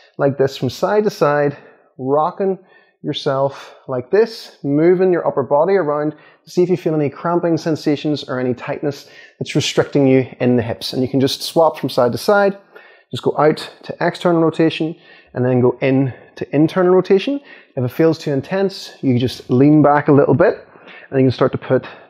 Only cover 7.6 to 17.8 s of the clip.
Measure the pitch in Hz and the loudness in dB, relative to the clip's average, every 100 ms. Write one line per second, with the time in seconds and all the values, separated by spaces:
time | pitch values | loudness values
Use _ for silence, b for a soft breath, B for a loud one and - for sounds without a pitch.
7.6 | 170 151 - 143 156 143 - 127 127 120 | -2 -4 -2 -2 -2 -4 -6 -6 -4 -4
8.6 | - 143 147 139 - B B B - 156 | -6 -6 -6 -8 -14 B B B -4 -2
9.6 | - - - 143 135 131 127 - 127 123 | -2 -2 0 2 4 4 2 -2 0 0
10.6 | 110 - - 131 127 139 131 - - 165 | -2 -8 -8 -6 -2 0 -2 -2 -4 2
11.6 | 160 - 139 - 123 120 - 202 196 196 | 2 0 -6 0 0 0 0 2 2 -2
12.6 | _ B B B B 127 139 - 147 160 | _ B B B B -6 -4 2 2 0
13.6 | - - - - 170 - 180 165 160 160 | -8 -18 -14 -6 -6 -2 0 2 0 2
14.6 | 165 160 160 165 B B B 127 123 127 | 0 0 -6 -8 B B B -4 0 2
15.6 | 123 - 135 131 135 - B - - 143 | 2 2 0 0 -2 -6 B -14 -4 0
16.6 | 160 185 180 185 180 196 196 285 B B | 0 2 2 2 4 0 0 -6 B B
17.6 | B - | B -6